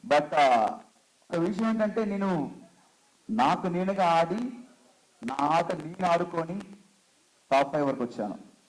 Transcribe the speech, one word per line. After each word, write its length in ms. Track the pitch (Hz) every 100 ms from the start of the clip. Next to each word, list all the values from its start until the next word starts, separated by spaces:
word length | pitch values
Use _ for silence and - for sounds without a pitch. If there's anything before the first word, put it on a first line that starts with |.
| -
But, 280 | 139 294 156
ఆ, 300 | 139 120 107 - - _ _ _ _
ఒక 60 | 175
విషయం 340 | 175 196 226
ఏంటంటే 360 | 226 214 214 214
నేను 500 | 196 196 175 135 - - _ _ _ _ _ -
నాకు 380 | 110 135 180 185
నేనుగా 400 | 175 185 196 175
ఆడి, 440 | 165 165 202 247 - - _ _ _ _ _ 113
నా 120 | 135
ఆట 360 | 143 165 170 180
నేను 300 | 156 180 180
ఆడుకొని 560 | 170 180 170 165 190 - - _ _ _ _ _ _ _
టాప్ 220 | 135 139
ఫైవ్ 140 | 156 143
వరకు 160 | 123
వచ్చాను. 480 | 120 - 104 92 - _